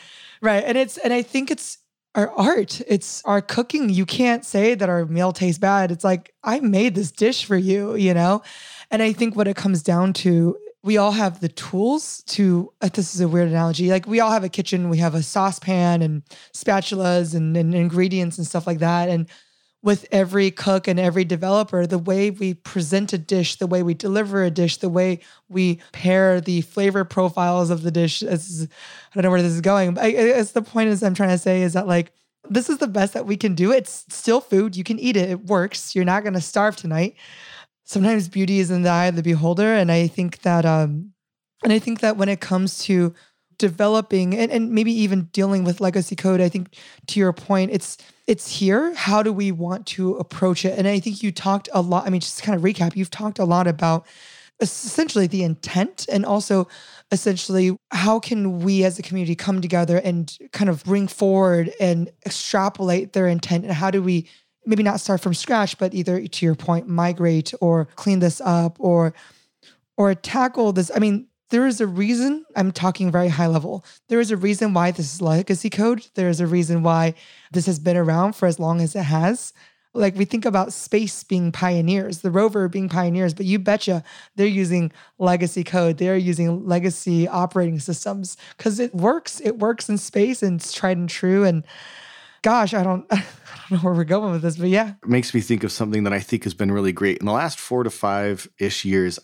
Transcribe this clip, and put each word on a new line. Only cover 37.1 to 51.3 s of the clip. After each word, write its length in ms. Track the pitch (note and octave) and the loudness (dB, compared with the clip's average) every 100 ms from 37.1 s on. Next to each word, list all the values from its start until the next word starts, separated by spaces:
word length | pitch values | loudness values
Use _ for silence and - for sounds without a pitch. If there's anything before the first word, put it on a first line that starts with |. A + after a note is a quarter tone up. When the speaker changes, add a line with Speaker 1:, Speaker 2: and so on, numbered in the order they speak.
| - - - - - - _ - | -6 -20 -20 -20 -20 -20 _ -6
Speaker 1:
Sometimes 400 | G3+ G3 A3 F3 | 0 2 2 -2
beauty 300 | F#3+ F#3+ G3 | -2 0 0
is 140 | F3+ | 0
in 100 | F3+ | 0
the 60 | F3 | 2
eye 160 | E3+ F3+ | 2 2
of 80 | |
the 80 | E3+ | 0
beholder. 500 | E3+ D#3+ E3 F3 G#3+ | 0 2 2 2 2
And 200 | A3 F3 | 2 4
I 160 | E3+ E3+ | 4 2
think 340 | - F3 - | 0 -4 -2
that, 240 | F3+ E3+ E3 | 0 2 4
um, 460 | D#3+ D3+ D3 G3 _ _ _ _ _ | 2 2 -2 -8 _ _ _ _ _
and 100 | A3+ | 2
I 60 | G#3+ | 2
think 220 | A#3 A3+ | 0 -2
that 160 | A3 G#3+ | 0 0
when 120 | G3 | 0
it 120 | G3 | -2
comes 380 | - F#3 F#3+ - | -2 0 0 -4
to 300 | - F#3 F3 - _ _ _ - | 0 2 2 -2 _ _ _ -2
developing 760 | G3+ E3 G#3 A3 G#3+ G3 F3+ G#3 | -2 0 2 2 0 0 0 0
and, 140 | A#3 | 0
and 220 | A3+ A3+ | 0 0
maybe 200 | A3 A3 | 0 0
even 340 | A#3 G#3 F#3+ E3+ | 0 0 0 -2
dealing 360 | - G3 G3 | -2 0 2
with 180 | F3+ F3 | 0 0
legacy 360 | F#3 F#3 E3+ F3 | 0 0 -4 -2
code, 240 | F#3+ F#3 | 0 2
I 80 | F3+ | 2
think 260 | F#3 F3+ - - - - | 0 -8 -14 -20 -20 -6
to 140 | G#3 | 0
your 120 | F#3+ | 0
point, 380 | E3+ - G3 F#3+ | 0 -2 0 0
it's, 260 | G3 - - - _ - | -2 -6 -12 -20 _ -2
it's 240 | G#3 - | -2 -2
here. 420 | - G3 G#3 D#4+ | -2 2 2 0
How 280 | E4+ G3 G#3 | -2 0 2
do 100 | G#3+ | 2
we 200 | G3 G3+ | 0 -2
want 340 | E3 F3 F#3+ G#3 | -2 -4 -6 -8
to 300 | - F#3 G3+ | -4 -4 -4
approach 480 | F3 - F#3 F3 | -6 -2 0 0
it? 120 | F#3 G3+ | -2 0
And 120 | F#3+ | 0
I 100 | G3+ | 0
think 240 | A3 G3 | -2 -4
you 80 | G#3 | -6